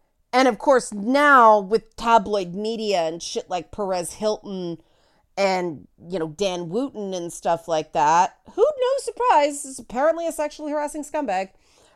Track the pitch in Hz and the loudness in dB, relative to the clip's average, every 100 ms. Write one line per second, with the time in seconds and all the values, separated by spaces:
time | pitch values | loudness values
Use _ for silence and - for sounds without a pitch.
0 | _ _ _ 247 254 208 294 254 - 208 | _ _ _ 2 4 2 2 2 2 -6
1 | 214 277 294 269 226 208 190 220 - - | -2 2 6 8 8 6 2 -4 -4 -6
2 | 233 226 196 202 175 185 214 226 214 180 | 2 2 2 -4 -4 -6 -6 -4 -2 0
3 | 160 170 - 226 - 180 - - 190 180 | -2 -6 -8 -10 -6 -8 -8 -8 -4 -4
4 | 170 - 214 214 208 190 175 165 _ _ | -6 -4 -4 -4 -6 -8 -8 -10 _ _
5 | _ _ _ - 196 185 175 127 - _ | _ _ _ -2 0 0 -4 -8 -16 _
6 | 170 180 160 151 196 180 165 214 277 214 | -10 -8 -6 -4 -4 -4 -6 -6 -6 -8
7 | 196 185 170 - 185 170 - 156 151 165 | -8 -8 -10 -6 -4 -2 -2 -4 -2 0
8 | 151 170 185 _ - - 571 554 494 539 | 4 4 2 _ -8 0 0 2 -2 -2
9 | - 427 494 311 294 285 269 262 226 247 | -4 -2 4 4 4 -2 -12 -16 -8 0
10 | 311 330 330 - 294 - 302 294 294 311 | 0 0 -4 -4 -6 -6 -6 -4 -6 -8
11 | 285 302 254 185 196 _ _ _ _ | -8 -6 -4 -4 -6 _ _ _ _